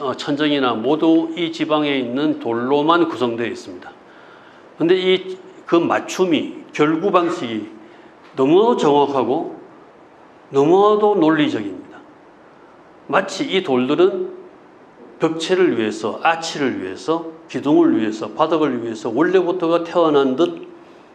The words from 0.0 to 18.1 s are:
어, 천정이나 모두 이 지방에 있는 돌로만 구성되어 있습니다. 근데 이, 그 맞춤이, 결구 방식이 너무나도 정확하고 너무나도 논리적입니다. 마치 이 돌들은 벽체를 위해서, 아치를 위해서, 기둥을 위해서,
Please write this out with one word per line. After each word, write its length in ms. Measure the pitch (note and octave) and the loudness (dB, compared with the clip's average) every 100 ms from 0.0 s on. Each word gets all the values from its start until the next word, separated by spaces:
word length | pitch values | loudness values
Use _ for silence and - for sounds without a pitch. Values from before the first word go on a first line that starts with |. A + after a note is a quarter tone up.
어, 140 | C#3+ | -6
천정이나 600 | - - C#3 D3+ C#3+ B2+ | -6 -6 -2 0 0 0
모두 580 | A2 A#2+ D#3 E3 E3 E3 F3 | 0 0 2 4 4 2 -4
이 140 | E3 | -6
지방에 480 | D#3+ D3 D3+ D3 C#3 | -4 -2 0 0 -2
있는 400 | A#2+ B2+ D3+ - | -2 -2 -2 -2
돌로만 720 | A#2 A#2 B2 C#3+ D3+ E3+ D#3+ | -4 -4 0 2 2 2 2
구성되어 380 | - B2 A#2 A2+ | 0 -4 -2 -6
있습니다. 440 | F2+ G2 F2+ - - - - - - - - - - | -8 -14 -16 -18 -20 -20 -20 -20 -20 -20 -20 -20 -2
근데 220 | E3 F#3 | 2 4
이, 380 | F#3 F#3 - - - - - | 4 2 -2 -14 -16 -20 0
그 80 | |
맞춤이, 800 | E3+ C#3+ G#2+ - - F#3 C#3 - - - | 0 2 -2 -2 -2 0 0 -2 -10 -12
결구 380 | - D3+ D#3+ G3 | -2 0 0 0
방식이 560 | F3 E3+ - B2 G#2+ G#2 - - - - - - - | 2 0 -4 -6 -6 -8 -16 -20 -20 -20 -20 -12 -2
너무나도 400 | C3+ F3+ A3+ B3 | 4 4 4 2
정확하고 840 | D3+ C#3+ C#3+ C#3 A2+ D#3 - - - - - - - - - - - | 2 4 2 0 -2 -2 -6 -12 -18 -20 -20 -20 -20 -20 -20 -20 -2
너무나도 680 | C#3 D3 F#3+ G#3 G#3+ G#3 G3 | 2 4 6 4 4 2 4
논리적입니다. 840 | D#3 D#3 C#3 A#2 G2+ F2+ - - - - - - - - - - - - - | 2 4 0 -2 -6 -10 -16 -20 -20 -20 -20 -20 -20 -20 -20 -20 -20 -20 -2
마치 360 | D3 - - | -2 -2 -6
이 180 | D3 F#3 | -2 -2
돌들은 680 | E3+ B2+ B2+ D3+ F#3+ F#3+ - - - - - - - - - - | 0 0 2 4 2 2 -6 -10 -20 -20 -20 -20 -20 -20 -20 -6
벽체를 560 | E3 D#3+ - F#3 E3+ A#2 | -4 -4 -2 0 2 0
위해서, 400 | G#2+ G#2 A2 - | -2 -4 -6 -2
아치를 580 | D#3+ E3 - D#3 C3 G2+ | -2 -2 -6 -4 -4 -4
위해서, 440 | F#2 F#2+ - E3 E3 - - | -8 -8 -4 -4 -6 -16 -12
기둥을 480 | C3 C#3+ E3 E3 B2 | -6 2 4 4 2
위해서, 340 | A2 | 0